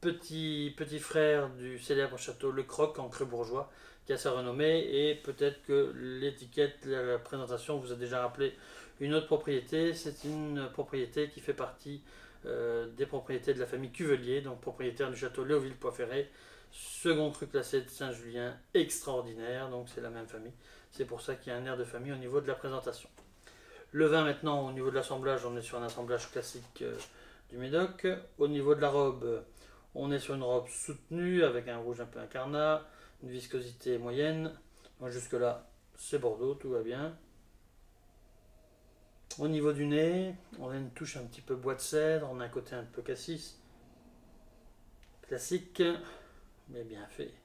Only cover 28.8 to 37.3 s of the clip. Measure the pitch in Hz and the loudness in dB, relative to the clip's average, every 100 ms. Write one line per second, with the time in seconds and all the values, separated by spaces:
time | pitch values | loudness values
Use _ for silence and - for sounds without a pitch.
28.8 | 143 139 139 127 120 113 - - - - | 6 4 4 2 -2 -2 -4 -20 -20 -20
29.8 | - - 139 143 - 139 123 123 123 - | -14 -6 0 0 -2 -4 2 2 0 -8
30.8 | - 143 - 165 175 180 156 120 120 117 | -8 -8 -6 -2 2 6 6 6 -2 -4
31.8 | 117 120 120 120 113 135 131 147 151 156 | -4 -4 -6 -10 -8 -6 -2 2 4 4
32.8 | 151 - - - 127 123 120 131 123 120 | 0 -20 -20 -16 -10 -10 -6 -6 -6 -8
33.8 | - 123 120 127 151 160 160 - - - | -2 -2 0 0 2 2 -2 -6 -20 -20
34.8 | - - 127 123 120 120 120 120 - - | -20 -10 -8 -8 -4 2 2 2 -6 -20
35.8 | _ - - 143 120 107 127 139 139 123 | _ -16 -4 0 2 2 0 -2 -2 -2
36.8 | 110 127 151 165 - | 0 -2 -4 -6 -18